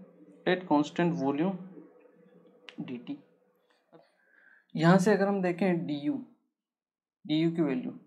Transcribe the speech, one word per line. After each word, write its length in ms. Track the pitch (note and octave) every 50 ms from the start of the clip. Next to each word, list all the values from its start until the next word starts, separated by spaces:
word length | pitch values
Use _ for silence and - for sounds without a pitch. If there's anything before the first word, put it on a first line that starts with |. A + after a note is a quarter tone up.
| - - - - - - - - - F3
at 140 | F#3 F3+ - -
constant 460 | D3+ D3 D3+ - - - F3 E3+ C#3+ C3+
volume 380 | C3+ C#3 C#3+ C#3+ E3 G3 F#3+ - - - - - - - - - - - _ _ - - - - - - - _ - - - -
D 160 | - - B2+ A#2 - -
T। 80 | - - - _ _ _ _ _ _ _ _ _ _ _ _ _ - - _ _ _ _ _ _ _ _ _ - - - _ _ -
यहाँ 240 | E3 D3+ E3 F#3+ F#3+
से 140 | F#3 A3
अगर 160 | G3+ F#3 G3 G3+
हम 120 | G3+ G3
देखें 440 | F3+ F3+ E3+ - G3+ F#3 F3 E3 E3+
डीयू, 280 | D3 D3 C#3+ C#3+ D3 C#3 A#2+ - - _ _ _ _ _ _ _ _ _ _ _ _ _ _ _ _ _ _ -
डीयू 260 | - D3+ D#3 E3 E3
की 100 | E3 F3
वैल्यू 300 | D#3+ C#3 C3 B2+ B2 - - - -